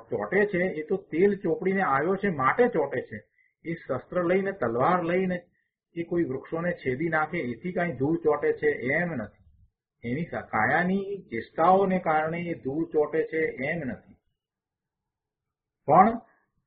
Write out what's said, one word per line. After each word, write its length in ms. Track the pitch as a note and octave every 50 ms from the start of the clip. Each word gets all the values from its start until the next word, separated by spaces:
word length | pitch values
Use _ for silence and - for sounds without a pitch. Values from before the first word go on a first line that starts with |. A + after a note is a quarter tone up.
| - -
ચોંટે 360 | - G2+ G#2 - F3+ G3+ G#3
છે 180 | G#3 F3+ E3+ F#3
એ 200 | F#3 D3 D#3 D3+
તો 140 | - G3
તેલ 380 | F#3 - - D3+ D#3+ G3 G3+ G3
ચોપડીને 460 | G3 - E3 D#3 D#3 F3 F#3+ F#3+ G3
આવ્યો 340 | F3+ C#3 C3+ C#3 D3+ F3+ G3
છે 140 | F#3+ G3+ G3+
માટે 380 | E3 C#3 C3 C3+ C#3+ - B3
ચોંટે 340 | A#3 - E3 C#3 - C#3 A#2+
છે. 180 | - - A2+ - - _ _ _ _ _ _ _ -
એ 80 | D#3+ E3
શસ્ત્ર 500 | - - - C3 B2 - - - C3+ E3
લઈને, 280 | F3 F3+ G3 F#3+ G3
તલવાર 520 | F#3+ - B2 A2+ A#2 A#2+ C3+ E3 F3+ F3+ E3+
લઈને 420 | E3+ F3+ F#3 F#3+ F3+ F3+ F3 - _ _ _ _ _ _ _ _ _ -
એ 80 | E3 E3
કોઈ 200 | - F3 F3 D#3+
વૃક્ષોને 480 | B2+ C3 - - - D#3+ E3 E3+ F3
છેદી 380 | E3+ - - C3 B2+ C3 E3 E3+
નાખે 280 | E3 D#3 D#3 D#3 E3+
એથી 340 | E3+ C3+ B2 A#2 - - F3+
કાંઈ 200 | F3+ F#3 F3 E3+
ધૂળ 260 | B2+ A2+ C3+ D3+ E3
ચોંટે 360 | E3 - D3+ D3 - D#3 D#3 D3+
છે 160 | - D3+ D3 C#3 - - B2+ C#3+
એમ 160 | E3 F3 E3+
નથી. 360 | D#3 A#2+ G#2+ - _ _ - - _ _ - _ _ _ _ _ _ _ -
એની 220 | A#2+ B2+ D#3+ E3+
સા-, 160 | - A#2+ A2
કાયાની 760 | - - - A2 G#2+ B2 D3 E3 F3+ F#3 F#3+ G3 G3 G3 G3+ F#3+ - -
ચેષ્ટાઓને 680 | A#2 A2+ - - - - D#3+ F3+ F#3+ G3 G3+ F#3 F#3 F3+
કારણે 400 | - E3 D#3 D#3 D#3 D#3+ E3 E3+
એ 140 | F3 E3+ E3
ધૂળ 320 | - - C3 C#3 D#3+ E3
ચોંટે 380 | - D#3+ D3+ D3+ D3 D#3+ D#3+ D3+
છે 180 | - D#3+ D#3+ D#3+ D3+ - B2 B2+
એમ 140 | D3 E3+ E3+
નથી, 360 | C#3 B2 G2 - _ - - _ _ _ _ _ _ _ _ _ _ _ _ _ _ _ _ _ _ _ _ _ _ _ _ _ _ _ _ _ _ _ _ _ -
પણ 360 | - D3+ F3+ G3+ A3+ A#3+ A#3+ - _ _ _ _ _ _ _ _